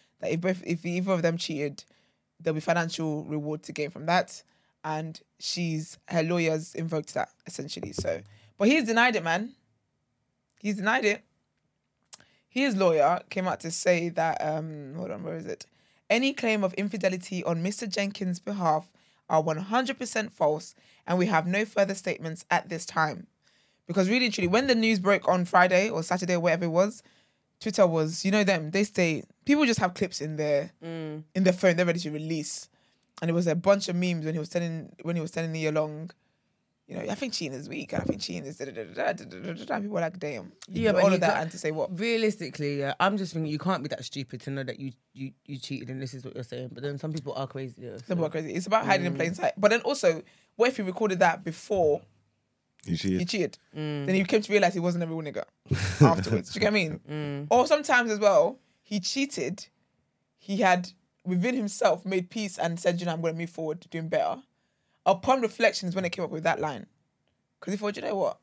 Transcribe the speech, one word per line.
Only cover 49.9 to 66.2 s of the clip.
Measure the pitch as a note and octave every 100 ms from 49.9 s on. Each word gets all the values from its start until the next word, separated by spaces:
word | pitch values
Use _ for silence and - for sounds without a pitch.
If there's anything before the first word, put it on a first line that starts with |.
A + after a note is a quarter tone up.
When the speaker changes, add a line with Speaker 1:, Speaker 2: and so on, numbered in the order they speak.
| C#4 F3+ D#3+ - _ _ -
Speaker 1:
what | A#3+
if | B3+
he |
recorded | F#3 F3+ G#3+ F#3
that | F3+ E3
before | E3+ D#3 - G3+ D#3 D3 - _ _ _ _ _ _ _
Speaker 3:
He | - E2+
cheated. | G2 F#2
Speaker 1:
he |
cheated? | F3 G#3+ E3 - _
Speaker 2:
Mm. | D3+ D3+ D3 C#3
Speaker 1:
Then |
he | F#3+
came | F#3 A3
to | G#3
realize | G#3 F3+
he | F3
wasn't | F3 F3
a | E3
real | D#3+
nigga | D3+ - - _ -
Speaker 3:
<laughs> | - F#2+ -
Speaker 1:
afterwards. | D3 E3+ F#2+ G#2+ -
Do | -
you |
get | -
what | G#3
I |
mean? | E3 D3+ -
Speaker 2:
Mm. | D3+ D3 C#3 D3
Speaker 1:
Or | A#3+ -
sometimes | D4+ D4 B3+ A#3
as | G#3+
well, | G#3 E3+ E3+ C4 _ _
he | _ G#3
cheated. | F#3 C4+ C#4 - C3 G3 - _ _ _ _ _ _ _
He | - G3+
had | G3 F3+ F3+ - _ _
within | F3+ F3+ A3+ B3+
himself | G3+ - G3+ E3+ F#3
made | F#3+ F3+
peace | A3+ G3+ -
and | E3+ E3+
said, | F3+ F3
"You | F3
know, |
I'm | D#3+
gonna | E3
move | E3 E3+
forward, | - D#3+ E3+ -
doing | E3 E3
better." | D#3+ D#2 B3+ - _ _ _ _ _
Upon | - F#3 C#4 C4+
reflection | A3 - A3+ - F3+
is |
when | F#3+
it | F3
came | F#3